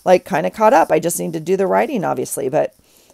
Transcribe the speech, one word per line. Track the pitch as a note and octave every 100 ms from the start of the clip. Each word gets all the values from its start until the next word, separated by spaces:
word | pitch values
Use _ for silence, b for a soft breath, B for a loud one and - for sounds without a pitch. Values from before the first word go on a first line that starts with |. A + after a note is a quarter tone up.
| -
like, | F#3 -
kinda | D#3 F3+
caught | G#3+ A3
up. | D4 D#4
I | -
just | E3+ F3
need | F3
to | D#3+
do | D#3 F#3+
the | F#3+
writing, | F#3+ A#3 B3
obviously, | C#3+ B2+ B2+ - C3
but | D3 - _ b b b